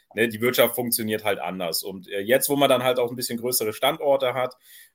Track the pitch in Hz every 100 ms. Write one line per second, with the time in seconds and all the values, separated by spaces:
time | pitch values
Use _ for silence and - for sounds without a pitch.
0 | _ 101 117 107 120 123 120 - 120 117
1 | 107 107 107 98 78 92 85 80 - 95
2 | 87 101 101 131 139 143 139 127 127 123
3 | 120 123 123 120 123 120 110 - 135 156
4 | 143 139 131 127 127 - _ - -